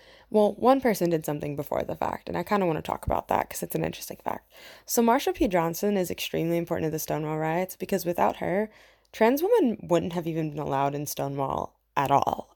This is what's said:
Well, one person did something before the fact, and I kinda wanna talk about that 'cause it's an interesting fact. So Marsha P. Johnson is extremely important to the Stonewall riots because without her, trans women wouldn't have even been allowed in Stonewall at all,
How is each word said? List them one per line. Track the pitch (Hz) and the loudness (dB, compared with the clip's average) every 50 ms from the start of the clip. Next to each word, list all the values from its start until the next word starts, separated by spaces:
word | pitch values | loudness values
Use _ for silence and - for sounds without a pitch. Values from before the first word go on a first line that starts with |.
| - - - - - _ | -20 -20 -20 -20 -10 _
Well, | - 214 208 208 208 | 2 2 4 2 2
one | - - 247 269 269 | 2 4 4 4 6
person | 262 247 202 - 175 170 | 4 2 2 2 2 2
did | 170 160 156 | 2 0 0
something | - 147 147 151 147 143 | -4 -4 -4 -4 -6 -6
before | 143 143 - - - - | -6 -6 -4 -2 -2 -2
the | - 165 | -4 -4
fact, | - - - - - - - | -2 -2 -2 -2 -4 -6 -6
and | 175 | -6
I | 175 175 | -6 -2
kinda | - 208 202 185 | 0 0 2 2
wanna | 170 156 - - | 2 0 -2 -2
talk | - - - - | -4 -6 -4 -2
about | - - - - - | -2 -2 0 0 0
that | - - - - | 0 0 0 -2
'cause | - - - | -4 -8 -6
it's | - - | -4 -4
an | 160 165 | -2 -2
interesting | 160 160 - - - - - _ | -4 -4 -6 -10 -12 -14 -10 _
fact. | - - - - _ _ - - - - - - | -8 -8 -8 -10 _ _ -20 -20 -20 -20 -16 -8
So | - - 240 | -2 0 2
Marsha | 233 233 233 277 - 381 359 | 4 4 4 4 2 0 0
P. | - 330 220 | 0 0 2
Johnson | 180 175 165 165 165 - - 208 208 | 2 2 0 0 -2 -2 0 0 2
is | 196 180 165 | 0 0 -2
extremely | 185 - - - - 160 160 165 170 170 | -4 -6 -6 -4 -2 -2 0 0 0 0
important | 170 - 165 - 160 | -2 -2 -2 -2 -2
to | 156 | -2
the | 151 156 | -2 -4
Stonewall | - - 151 151 156 151 156 156 | -4 -4 -4 -4 -2 -4 -2 -2
riots | 156 160 160 175 185 185 - | -2 -2 0 -2 -2 -4 -6
because | - 190 - 196 180 165 | -10 -6 -4 -4 -2 -2
without | 170 175 - 196 208 - | -2 0 2 2 2 0
her, | - 175 170 175 202 214 214 - - - - _ _ _ _ | -2 -4 -2 -2 -2 -2 -4 -8 -14 -20 -20 _ _ _ _
trans | - - 220 226 269 285 339 | 0 4 4 4 4 4 2
women | 415 494 453 330 240 - - | 4 4 4 4 4 2 -2
wouldn't | - 160 175 165 175 180 170 | -2 0 0 2 2 0 -4
have | 180 156 | -4 -4
even | 170 156 165 160 156 | -4 -4 -2 -4 -4
been | 147 151 | -4 -6
allowed | 143 147 139 135 139 143 143 | -4 -2 0 0 0 0 0
in | 143 147 | -2 -6
Stonewall | - - - 143 139 139 139 135 135 - - - - _ _ _ _ _ | -6 -6 -6 -4 -4 -2 -2 -2 -2 -2 -4 -6 -8 _ _ _ _ _
at | - 139 135 | -2 2 4
all, | 143 135 - - - - - - _ | 4 4 4 2 0 -4 -6 -10 _